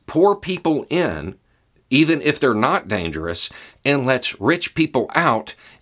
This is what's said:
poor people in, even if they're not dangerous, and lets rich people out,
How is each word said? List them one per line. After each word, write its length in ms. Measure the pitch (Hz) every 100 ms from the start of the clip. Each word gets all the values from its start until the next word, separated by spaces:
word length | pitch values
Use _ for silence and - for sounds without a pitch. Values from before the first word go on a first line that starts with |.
| -
poor 260 | 156 196
people 500 | 202 - 180 165 147 -
in, 460 | 160 156 80 82 - _ _ _ _ -
even 300 | 135 156 160
if 180 | 151 147
they're 140 | 139
not 340 | 107 123 185 92
dangerous, 600 | 104 82 78 82 85 - - - _
and 200 | 139 143
lets 360 | 127 127 - -
rich 340 | 104 175 -
people 340 | - 156 127 107
out, 400 | 160 165 113 - - - -